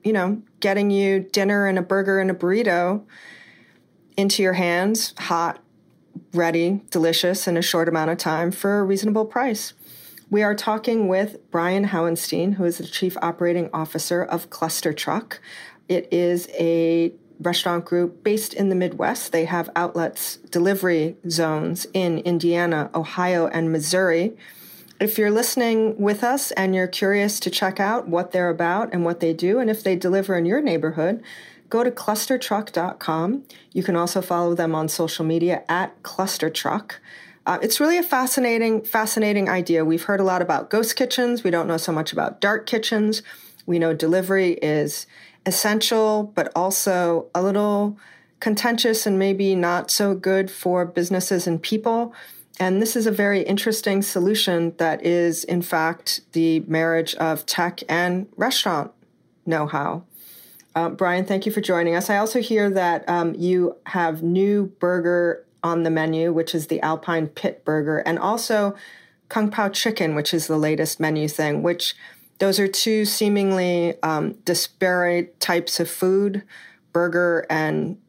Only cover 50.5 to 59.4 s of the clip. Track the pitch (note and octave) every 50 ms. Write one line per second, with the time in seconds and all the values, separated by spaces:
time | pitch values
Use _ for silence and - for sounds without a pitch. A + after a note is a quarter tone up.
50.5 | - - - F#3 F3+ F3+ F3+ F3 F3 F3+ F3 F3 G3 F#3 F#3 - G3 F3 F3 F3+
51.5 | E3 E3 - - A3 G#3+ G#3+ A#3+ A3+ A#3 A#3+ A#3 - - - - - - - _
52.5 | - - F#3 F#3 F#3+ G3 A3+ A3 - A#3+ A3 A3+ G3+ G3 G3+ G3+ G3+ F#3+ - -
53.5 | G3 G3+ - A3+ G#3+ A3 - G#3+ G3 G3 G3 - - F#3+ F3 G3 G#3+ G#3 - G3
54.5 | F3 E3+ E3+ E3 E3 - E3+ D#3+ D3+ - - E3+ F3 F3 E3+ E3+ E3 E3 - -
55.5 | F#3 F3 F3 - F#3 D#3+ D#3+ E3 E3+ - - - - - _ _ - E3 E3 E3
56.5 | D#3+ D#3+ - - D#3+ D#3+ E3 E3 E3 E3 D#3+ D#3+ - - - D#3+ D#3 - - -
57.5 | - - F3 F3 F3 - - - D#3 E3+ F3 F3+ F3+ F#3 G3+ - - - G#3 B3
58.5 | B3+ - - G3 E3+ D3+ - - _ _ _ _ _ _ _ _ _ _